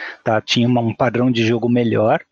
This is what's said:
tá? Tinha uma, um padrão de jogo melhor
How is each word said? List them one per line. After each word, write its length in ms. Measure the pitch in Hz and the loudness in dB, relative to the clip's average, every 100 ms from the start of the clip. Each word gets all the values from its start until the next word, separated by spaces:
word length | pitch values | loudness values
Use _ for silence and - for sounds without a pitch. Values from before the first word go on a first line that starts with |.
| - - | -16 -8
tá? 160 | - 110 | -2 -2
Tinha 260 | - - 120 | 0 0 2
uma, 140 | 123 | 2
um 120 | 113 | 0
padrão 380 | 104 120 113 127 | -2 -2 0 0
de 120 | 117 110 | 0 0
jogo 220 | 117 117 | 0 0
melhor 520 | 120 120 110 107 156 - | 0 0 0 2 0 -4